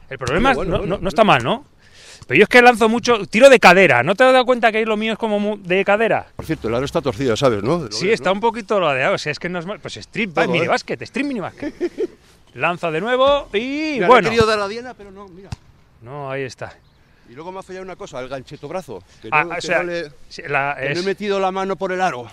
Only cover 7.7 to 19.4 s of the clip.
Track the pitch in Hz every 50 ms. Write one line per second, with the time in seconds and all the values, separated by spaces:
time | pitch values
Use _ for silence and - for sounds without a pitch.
7.7 | 160 175 156 110 101 110 165 190 220 156 123 180 190 202 202 233 214 233 214 -
8.7 | 226 202 175 156 139 127 135 175 202 147 - 151 147 - - 175 180 180 160 180
9.7 | 208 160 - 131 - 107 95 - - 170 226 202 147 - 220 196 170 127 - 123
10.7 | 226 247 - - 185 131 127 - - 220 277 285 269 226 170 127 - - - 302
11.7 | - - 349 339 - - 427 - - _ _ _ _ _ _ _ - 120 135 165
12.7 | 175 170 - 170 156 160 190 233 254 254 262 277 285 285 277 - - 202 233 262
13.7 | 277 294 311 311 302 254 180 - 254 240 185 226 226 233 226 220 220 208 202 196
14.7 | 214 233 247 254 - - 202 202 190 196 202 196 165 180 202 175 - - _ _
15.7 | _ _ _ _ _ _ 113 117 139 147 143 135 135 139 135 123 - - 120 101
16.7 | - _ _ _ _ _ _ _ _ _ _ - 117 131 160 180 185 196 180 -
17.7 | 185 185 190 190 180 - 202 175 156 131 127 127 135 135 127 - 151 135 - 143
18.7 | 160 185 180 - 113 90 - _ _ - - 110 - 151